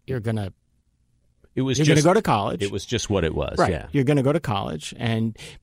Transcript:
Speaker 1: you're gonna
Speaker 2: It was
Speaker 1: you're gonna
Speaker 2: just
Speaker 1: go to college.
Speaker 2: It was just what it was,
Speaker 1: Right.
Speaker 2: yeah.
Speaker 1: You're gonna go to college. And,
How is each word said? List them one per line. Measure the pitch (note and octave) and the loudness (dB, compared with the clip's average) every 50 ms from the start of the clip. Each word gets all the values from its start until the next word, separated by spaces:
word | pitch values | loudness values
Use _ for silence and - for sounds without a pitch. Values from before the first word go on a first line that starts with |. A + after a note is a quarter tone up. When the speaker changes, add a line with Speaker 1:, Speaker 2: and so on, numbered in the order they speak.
| _ - | _ -8
Speaker 1:
you're | C3 B2 | -6 -4
gonna | G2+ A#2 A2 G#2+ G2+ F#2 - _ _ _ _ _ _ _ _ _ _ _ _ _ _ _ _ _ _ _ - | -4 -2 -2 -2 -4 -6 -10 _ _ _ _ _ _ _ _ _ _ _ _ _ _ _ _ _ _ _ -4
Speaker 2:
It | B2 | -2
was | C3 C3+ B2+ C3 | -2 0 2 2
Speaker 1:
you're | D#3 | 4
gonna | D3 D#3 | 4 4
Speaker 2:
just | D3+ D3 | 6 6
Speaker 1:
go | F3 F#3+ | 6 4
to | A3 | 4
college. | G3+ F3+ C3 G#2 G2 G#2 - - G2+ | 4 2 2 2 2 0 -2 -2 -4
Speaker 2:
It | G2 | -4
was | G2+ G2 - | -4 -6 -6
just | - A#2+ A2 - - | -4 -4 -4 -2 0
what | G2+ F#2+ E2 | 0 2 2
it | D#2+ - | 0 0
was, | D2+ C#2 - - - | -2 -4 -2 0 0
Speaker 1:
Right. | E3+ A2 | 0 0
Speaker 2:
yeah. | E2+ - - - | 0 -2 -4 -2
Speaker 1:
You're | - C#3+ C3 | 0 0 2
gonna | B2+ D3+ C#3+ A#2+ | 4 2 2 4
go | C3+ D3 | 2 0
to | E3+ | 0
college. | - - G2+ G2 A2 - - D3+ - - - - | 0 -2 -2 -2 -4 -4 -6 -8 -10 -12 -10 -6
And, | A#2+ A2+ A2+ A2+ A2+ A2+ - - - - - - | -4 -2 0 0 -2 -2 -4 -8 -14 -20 -10 0